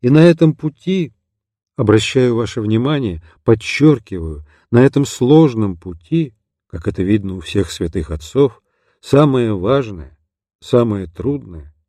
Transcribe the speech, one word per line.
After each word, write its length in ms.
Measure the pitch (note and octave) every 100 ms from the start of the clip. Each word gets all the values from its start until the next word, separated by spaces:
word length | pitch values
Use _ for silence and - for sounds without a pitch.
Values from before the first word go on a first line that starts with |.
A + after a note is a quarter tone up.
И 80 | B2
на 160 | D3
этом 300 | E3+ E3 D#3+
пути, 580 | D3+ D#3 - - F#3+ D3 _ _ _ _ _ _ -
обращаю 580 | G#2+ G#2+ G#2+ C3 B2+
ваше 280 | A#2 A2 -
внимание, 600 | G#2+ A2 B2+ D3+ A#2+ E2 _ _
подчеркиваю, 1000 | - A2+ - - D3 C#3+ _ F#2 D#2+ D2+ D2+ _ _
на 120 | A#2
этом 220 | C3+ C#3+
сложном 720 | C#3 - B2 D#3 D#3 A2+ G#2 F2
пути, 580 | F#2 E2+ _ D#3+ D3 _ _ _ _
как 220 | F2+ G2+
это 140 | F2+
видно 320 | F#2 G#2+ G2
у 60 | F#2
всех 300 | E2+ G#2 F#2
святых 400 | - E2+ F#2 D#2
отцов, 520 | D#2+ - C3 C#3 - _ _ _ _
самое 520 | - C#3 D3+ C3 A#2
важное, 640 | G2+ F2+ C#3 A#2 F#2 C2+ _ _ _ _ _
самое 480 | - B2 A#2+ G2+ F2
трудное — 680 | - A2 C#3+ A2+ E2 C#2+ _